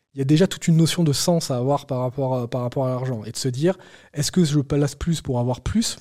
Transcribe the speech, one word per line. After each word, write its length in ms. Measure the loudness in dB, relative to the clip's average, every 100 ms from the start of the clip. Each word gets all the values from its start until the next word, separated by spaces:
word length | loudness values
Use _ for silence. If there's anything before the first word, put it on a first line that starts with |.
| _
Il 40 | -4
y 40 |
a 20 |
déjà 220 | 2 4 4
toute 200 | 0 2
une 100 | 4
notion 280 | 4 2
de 80 | 0
sens 380 | 2 2 0 0
à 80 | -2
avoir 280 | 0 0 -2
par 140 | -4
rapport 340 | -4 -2 -2 -2
à, 120 | -2
par 140 | -4
rapport 240 | -4 -2 -2
à 20 |
l'argent 340 | -2 -4 -6
et 80 | -8
de 40 | -4
se 120 | -4
dire, « 280 | 0 0 -2 -10 -20 -14
Est-ce 180 | -6 -2
que 120 | 2
je 160 | 2 2
place 340 | 0 0 0
plus 260 | -2 -4 -4
pour 180 | -2 -2
avoir 220 | 0 -2
plus ? 380 | 0 0 0 -6